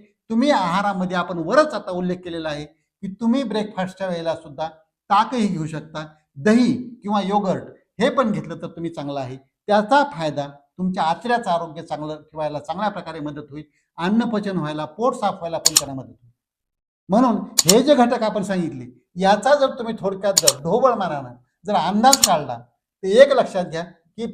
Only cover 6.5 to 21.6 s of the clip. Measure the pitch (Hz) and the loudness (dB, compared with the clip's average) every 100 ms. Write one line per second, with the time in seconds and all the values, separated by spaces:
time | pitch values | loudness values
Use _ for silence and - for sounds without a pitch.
6.5 | 233 233 127 - - 202 208 185 208 190 | 4 4 0 -6 -12 -4 -2 0 0 0
7.5 | 143 - - _ - 254 269 233 156 147 | -2 -6 -18 _ -2 0 2 0 -2 -6
8.5 | 165 170 - 165 156 143 139 127 135 _ | -10 -12 -10 -8 -8 -8 -8 -8 -12 _
9.5 | _ - 208 208 277 277 160 156 139 143 | _ 0 2 4 4 2 -2 -4 -4 -6
10.5 | - _ - 185 185 160 170 233 240 208 | -10 _ -6 -4 0 0 -2 0 0 0
11.5 | 170 165 151 160 151 151 156 - 156 151 | -2 -2 -10 -10 -8 -8 -10 -12 -6 -6
12.5 | 147 147 170 208 180 165 160 147 147 147 | -6 -8 -6 -4 -6 -10 -10 -10 -10 -14
13.5 | 143 147 _ _ - 175 220 202 214 202 | -16 -18 _ _ -6 0 2 2 -2 -2
14.5 | 185 151 151 151 - 247 240 202 185 170 | -4 -4 -6 -8 -2 -2 0 -2 -4 -6
15.5 | 160 - 156 139 135 120 - _ _ _ | -4 -2 -2 -2 -8 -12 -20 _ _ _
16.5 | _ _ _ _ _ - 202 254 214 - | _ _ _ _ _ 0 4 4 2 -2
17.5 | - 156 220 269 277 240 240 220 214 196 | 0 4 6 6 6 4 2 -2 -2 -2
18.5 | 190 156 131 120 - _ 180 190 208 262 | -2 -4 -8 -14 -18 _ 0 2 4 4
19.5 | 294 262 262 226 220 190 190 202 190 151 | 4 4 0 -8 -6 -6 -2 -2 2 0
20.5 | - 165 220 262 220 180 147 127 123 _ | 0 0 2 4 2 -2 -6 -8 -16 _
21.5 | _ | _